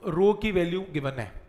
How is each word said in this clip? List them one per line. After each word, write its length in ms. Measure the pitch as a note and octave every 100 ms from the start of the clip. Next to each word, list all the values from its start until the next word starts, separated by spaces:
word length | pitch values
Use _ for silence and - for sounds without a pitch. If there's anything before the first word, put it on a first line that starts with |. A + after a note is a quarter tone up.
| G3
रो 240 | D#3+ G3+
की 160 | G#3 G#3+
value 340 | F#3 E3+ F3+ F#3+
given 200 | D3+ C3+
है, 200 | C3 G#2 -